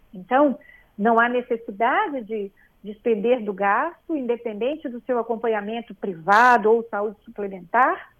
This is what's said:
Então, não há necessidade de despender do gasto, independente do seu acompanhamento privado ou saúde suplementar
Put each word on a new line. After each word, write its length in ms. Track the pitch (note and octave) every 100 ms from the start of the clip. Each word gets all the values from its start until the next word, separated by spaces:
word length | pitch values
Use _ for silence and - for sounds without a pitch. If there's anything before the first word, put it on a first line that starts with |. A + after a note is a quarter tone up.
| _
Então, 440 | F#3+ F3+ B3+ D4 A#3 - - _ -
não 220 | G#3+ A3+
há 100 | A#3+
necessidade 920 | B3 B3 A#3 - G3+ A#3 E4 G#4+ C4+
de 280 | G#3 A3 G3 _ _ _
despender 580 | G3+ G#3+ A#3+ G#3+ A3+ B3+
do 120 | G#3
gasto, 600 | F#3+ G3+ G#3+ D#4+ F4 -
independente 760 | D#4 A#3+ A#3 A#3 G#3 A#3+ D4+ C#4+
do 100 | A#3+
seu 160 | - A#3+
acompanhamento 800 | A3+ A3+ A#3+ G#3+ G3+ A#3 A#3 G3+
privado 720 | G3+ E3 D#3+ G#3 B3 A#3+ G#3
ou 140 | A#3 A3+
saúde 240 | G3+ G#3 G3+
suplementar 880 | - A3+ G3+ F#3+ F3 A#3 C4+ F#4+ - _